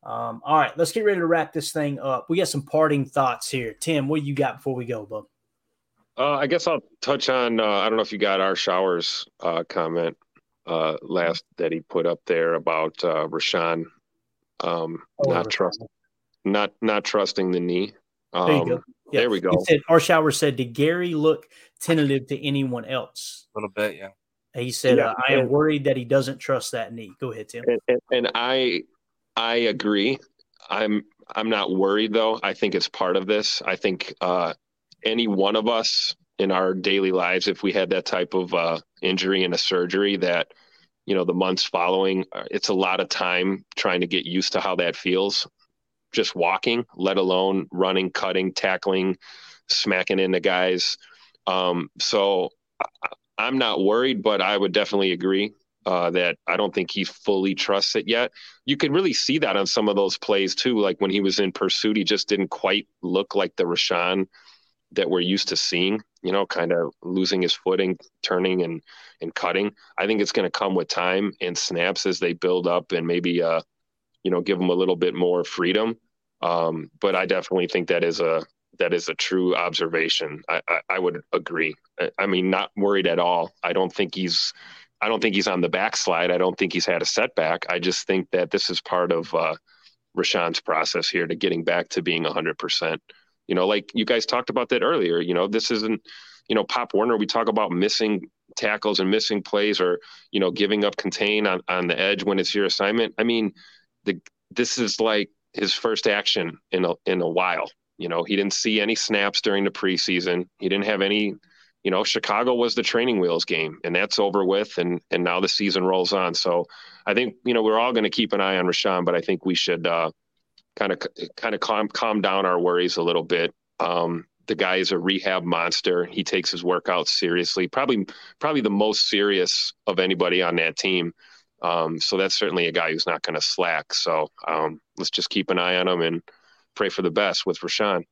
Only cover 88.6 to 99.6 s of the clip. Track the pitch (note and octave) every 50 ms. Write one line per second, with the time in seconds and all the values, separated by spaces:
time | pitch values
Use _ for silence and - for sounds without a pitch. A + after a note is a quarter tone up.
88.6 | - - F2+ D#2+ - - - F2+ F2+ F2 F2 E2 E2 - - E2 E2 D#2+ D#2+ -
89.6 | _ _ _ _ _ - _ _ _ _ _ - F2 - - G2 F2 E2+ E2 -
90.6 | - - E2+ D#2+ D#2+ - - F2 D#2+ - - F2 F2 D#2+ E2+ D#2+ - F#2 F2 E2+
91.6 | E2 F2 E2+ F2 E2+ _ - - F2 F2 E2+ E2 E2 D2+ D2+ - D#2+ E2 D#2 _
92.6 | - - - - E2+ E2 D#2+ D#2+ _ _ - _ _ _ _ _ _ - F#2+ F#2
93.6 | F2+ F#2+ G#2+ G#2 G2 - - A#2 G#2+ - B2 A#2 A2 - - A#2+ B2+ - G#2+ C3
94.6 | A#2+ - C3 A#2+ A2 B2 E3 D3+ G2+ E2 E2+ E2+ E2+ F2 F2+ F2 F#2 G2+ G#2 A2+
95.6 | A2 - A#2+ A2 A2 A2 A2 G#2 _ - - - - - - - _ _ - A2
96.6 | G2 - - B2+ A#2+ - - G2 G#2+ A#2+ A#2+ G#2+ G#2 F#2 - A#2 A2+ A2 G#2 A2
97.6 | G#2+ F2+ F2 F2 F#2+ G#2+ - - A2+ G#2+ G#2+ F#2+ E2+ - _ _ _ _ - -
98.6 | - G#2+ G#2+ G#2 - G#2+ G2+ F#2 F#2+ F#2+ G2+ A2 G#2+ - A2 G#2 F2+ - - G2+